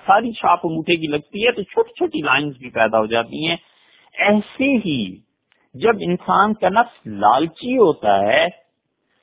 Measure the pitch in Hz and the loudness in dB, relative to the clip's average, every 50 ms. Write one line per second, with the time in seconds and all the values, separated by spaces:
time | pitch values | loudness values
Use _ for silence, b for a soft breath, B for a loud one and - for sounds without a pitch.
0 | - - 190 214 226 240 220 - - 180 175 170 - 170 160 165 156 - 175 165 | 2 2 2 2 2 -2 -6 -4 0 0 0 0 0 -4 -4 -4 -2 -2 -2 -2
1 | 156 151 147 151 151 _ - 202 214 247 240 240 190 - - 453 453 - - - | -2 -4 -4 -6 -6 _ -8 -2 -2 -2 -2 -2 -6 -4 -2 -2 -2 -2 -2 -4
2 | 381 330 - 311 - 143 127 139 147 147 135 123 120 123 101 113 113 110 110 113 | -4 -4 -4 -4 -2 0 0 0 0 -4 -8 -10 -16 -10 -2 0 0 2 2 0
3 | 110 107 113 117 117 113 - 147 156 165 170 165 b b b b b b b b | 0 0 0 -2 -2 -4 -6 -6 -6 -4 -6 -6 b b b b b b b b
4 | b b b - 180 202 208 214 202 - - - 262 277 277 233 - 185 147 127 | b b b -2 0 2 2 2 0 -4 -6 -2 0 0 0 0 0 -2 -4 -4
5 | 107 90 92 98 _ _ _ _ _ _ _ _ _ _ - 151 156 226 233 190 | -4 -6 -8 -14 _ _ _ _ _ _ _ _ _ _ -10 -2 0 0 0 0
6 | 170 170 175 180 - - 180 180 196 214 214 - - 185 190 220 240 240 - _ | -2 -4 -4 -4 -2 0 2 2 2 2 0 0 -2 0 2 2 0 0 -4 _
7 | _ 135 107 98 101 104 117 131 160 170 160 - - 247 254 262 220 170 143 - | _ -14 -6 0 2 2 2 2 0 -2 -6 -10 -6 -4 2 2 4 2 2 0
8 | - 107 101 98 101 104 120 147 165 175 185 - _ _ _ _ _ _ _ _ | 0 2 2 2 2 2 2 2 0 0 -4 -8 _ _ _ _ _ _ _ _
9 | _ _ _ _ | _ _ _ _